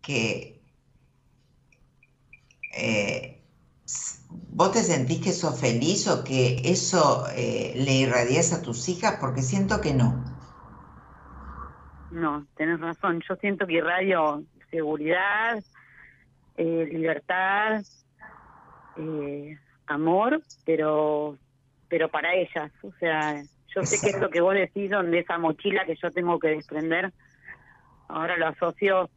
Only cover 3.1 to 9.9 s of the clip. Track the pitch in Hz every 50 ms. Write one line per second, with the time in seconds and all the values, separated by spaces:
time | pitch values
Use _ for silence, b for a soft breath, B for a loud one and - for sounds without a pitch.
3.1 | 90 87 87 - - - _ _ _ _ _ _ _ _ _ - - - - -
4.1 | - - - - - - - - - - 175 190 196 226 196 175 165 139 127 131
5.1 | 165 - - 185 165 - - 151 135 - 139 123 113 117 135 165 202 - - 202
6.1 | 156 131 - - 135 131 127 123 127 123 - 160 185 185 - - - 175 156 139
7.1 | 123 - - - - 123 120 113 - - - - - 123 135 139 131 131 135 131
8.1 | 127 123 120 123 135 165 170 - 175 - - 120 113 - - 185 180 - 233 208
9.1 | - - 135 127 127 127 131 - 196 196 196 - 214 - - 156